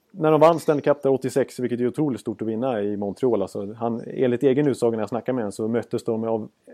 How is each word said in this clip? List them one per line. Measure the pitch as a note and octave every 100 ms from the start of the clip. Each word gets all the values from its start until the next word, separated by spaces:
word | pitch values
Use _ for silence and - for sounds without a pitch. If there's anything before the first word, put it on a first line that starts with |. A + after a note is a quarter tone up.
| _
när | F#3+ D#3
de | D#3
vann | D#3 D#3+
Stanley | - D3
Cup | D3 C#3+
där | C3+
åttiosex, | C3 C3 C3+ B2 -
vilket | A#2+ A#2+
är | B2
otroligt | - D3+ A2
stort | - G#2
att | A2+
vinna | A2 C3 A2
i | G#2 G2+
Montreal, | G2+ F#2 C3 G#2
alltså, | F#2 G#2 G2+
han, | A#2 A#2 A2+ -
enligt | - B2+ A#2+
egen | C#3 C3 D3
utsago | A2 A#2
när | A2
jag | G#2
snackade | A#2 - B2+
med |
honom, | G#2
så | G#2+ A2
möttes | A#2 - A#2+
de | - A2
av, | A2+ A2+ A2 _ -